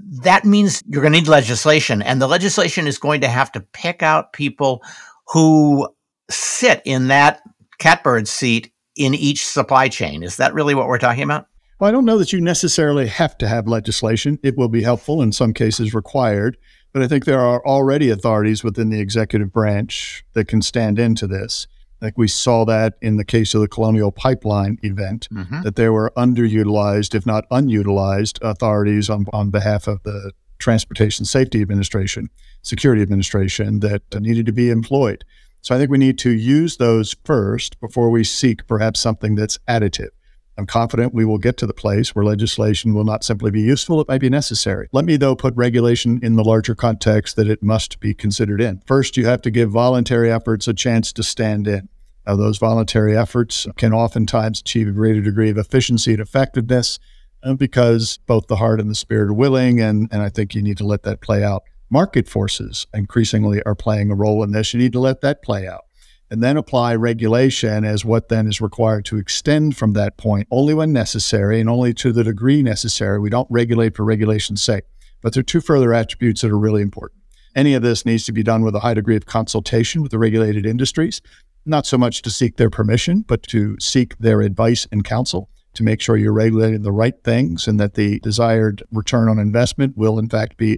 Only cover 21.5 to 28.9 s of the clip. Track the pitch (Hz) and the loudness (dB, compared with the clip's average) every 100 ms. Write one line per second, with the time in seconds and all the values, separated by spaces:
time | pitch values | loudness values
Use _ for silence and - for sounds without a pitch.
21.5 | - - _ - - 110 120 107 - 127 | -10 -10 _ -20 -10 -8 0 0 0 2
22.5 | 117 110 110 110 - 113 104 98 113 107 | 2 4 2 0 -2 -2 -2 0 0 2
23.5 | 110 104 - 110 110 101 - 135 131 110 | 0 0 0 2 2 0 0 -2 0 -2
24.5 | 101 98 113 104 98 95 113 - 107 90 | -2 -2 -4 -6 -4 -6 -8 -10 -12 -10
25.5 | 147 107 101 113 110 110 120 123 120 113 | -6 -4 2 2 2 0 0 0 2 2
26.5 | 107 104 104 101 104 101 107 113 107 - | 2 2 2 2 0 0 -2 0 -2 0
27.5 | 127 139 107 101 98 98 98 107 - 113 | 0 2 0 2 0 2 0 -2 -4 -6
28.5 | 98 113 104 104 | -2 0 2 2